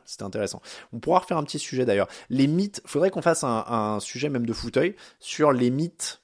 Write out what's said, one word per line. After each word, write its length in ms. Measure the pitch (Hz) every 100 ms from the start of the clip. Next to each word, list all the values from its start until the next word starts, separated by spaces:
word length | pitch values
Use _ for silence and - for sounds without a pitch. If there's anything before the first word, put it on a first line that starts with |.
c'était 180 | - -
intéressant. 400 | 98 104 101 95 - - -
On 80 | 117
pourra 180 | 147 180
refaire 180 | - 170
un 60 |
petit 160 | 147 147
sujet 260 | - 127
d'ailleurs. 240 | 123 101 98 - -
Les 180 | 131 139
mythes, 340 | 165 202 - -
faudrait 240 | 147 185
qu'on 120 | 190
fasse 200 | 165 165
un, 220 | 139 110 -
un 320 | 117 107 107
sujet 300 | - 123 147
même 180 | 131 117
de 60 |
fauteuil 420 | 113 120 127 170 202 - _
sur 320 | - - 151
les 200 | 131 123
mythes. 520 | 131 170 - - -